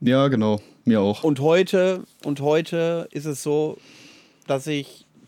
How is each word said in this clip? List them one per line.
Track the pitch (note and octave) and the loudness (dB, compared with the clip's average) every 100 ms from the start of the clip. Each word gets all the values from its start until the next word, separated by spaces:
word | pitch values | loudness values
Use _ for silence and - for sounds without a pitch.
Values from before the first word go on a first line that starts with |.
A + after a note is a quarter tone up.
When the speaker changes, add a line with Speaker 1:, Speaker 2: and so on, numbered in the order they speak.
Speaker 1:
Ja, | A#2+ C3 C#3 | 2 2 4
genau. | B2 G#2+ G#2 - _ - | 2 0 -2 -6 _ 0
Mir | A2 | 2
auch. | G2 G#2 | 2 0
Speaker 2:
Und | D#3 C3+ | 0 0
heute, | D3 E3+ F#3+ F#3+ F#3 F#3 - _ | 2 2 2 2 2 -2 -8 _
und | - C#3+ | -8 -4
heute | C#3+ D#3 E3 E3+ E3 E3+ - | 0 0 0 -2 -2 -4 -6
ist | D3 D3+ | -10 -8
es | C#3 | -6
so, | D3+ D3 D3+ - - - - - _ _ - | -2 -2 -2 -6 -18 -20 -20 -20 _ _ -6
dass | C#3 D#3 | -4 -4
ich | D3 C3+ - _ _ | -6 -8 -16 _ _